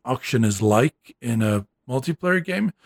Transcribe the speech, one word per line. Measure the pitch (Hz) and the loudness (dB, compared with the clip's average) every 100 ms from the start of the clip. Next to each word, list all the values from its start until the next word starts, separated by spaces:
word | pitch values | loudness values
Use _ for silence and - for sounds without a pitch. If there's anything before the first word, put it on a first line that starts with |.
| 123 | -4
auction | 131 - 120 | -6 -2 0
is | 110 98 | 2 2
like | 107 107 151 - - - | 4 4 2 -2 -16 -12
in | 120 113 | -4 0
a | 107 104 101 _ - | 0 0 -4 _ -8
multiplayer | 131 147 160 180 180 | -6 -4 -4 -2 -2
game. | 165 185 208 - | -2 -4 -4 -6